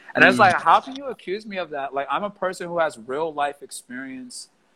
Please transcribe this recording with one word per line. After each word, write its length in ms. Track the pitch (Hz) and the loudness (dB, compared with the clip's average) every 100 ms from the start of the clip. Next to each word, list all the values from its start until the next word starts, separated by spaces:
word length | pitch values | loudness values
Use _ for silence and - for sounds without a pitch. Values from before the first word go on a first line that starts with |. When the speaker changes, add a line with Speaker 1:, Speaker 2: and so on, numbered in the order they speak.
| - | -6
Speaker 1:
And 100 | - | 6
it's 120 | 160 - | 6 8
Speaker 2:
Mm. 40 | |
Speaker 1:
like, 200 | 196 160 | 6 6
how 200 | 165 196 | 4 4
can 140 | 240 269 | 2 -10
you 100 | 277 | -12
accuse 400 | 220 - 202 220 | -12 -8 -8 -8
me 100 | 196 | -8
of 140 | 165 | -8
that? 240 | 147 135 | -6 -6
Like, 120 | 135 139 | -6 -4
I'm 120 | 143 | -4
a 60 | 202 | -4
person 380 | 202 185 185 175 | -4 -6 -4 -6
who 100 | 170 | -2
has 200 | 160 120 | -2 -4
real 340 | 113 135 160 | -8 -4 -4
life 300 | 147 143 143 | -2 -4 -4
experience 840 | 131 - - 123 135 131 127 - - _ _ | -14 -18 -14 -12 -12 -14 -14 -16 -18 _ _